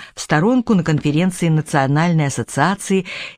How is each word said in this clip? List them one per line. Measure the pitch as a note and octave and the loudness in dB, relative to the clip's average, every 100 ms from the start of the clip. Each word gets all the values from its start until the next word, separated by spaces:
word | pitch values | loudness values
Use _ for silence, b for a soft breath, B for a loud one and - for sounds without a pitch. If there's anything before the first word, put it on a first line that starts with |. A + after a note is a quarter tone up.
| B | B
в | B | B
сторонку | - D3+ G3 B3+ A#3 G3+ | -2 0 2 2 2 2
на | |
конференции | D#3+ D3+ D3 D3 F#3 F3+ E3+ | 2 0 0 0 0 0 0
Национальной | D#3 D3+ D#3 C3+ D3 E3+ D#3+ C#3+ | 0 0 0 2 2 2 2 0
ассоциации | - A#2 - D#3 G3+ - F#3+ F#3 B B | -2 -4 -2 0 -2 -2 -2 -2 B B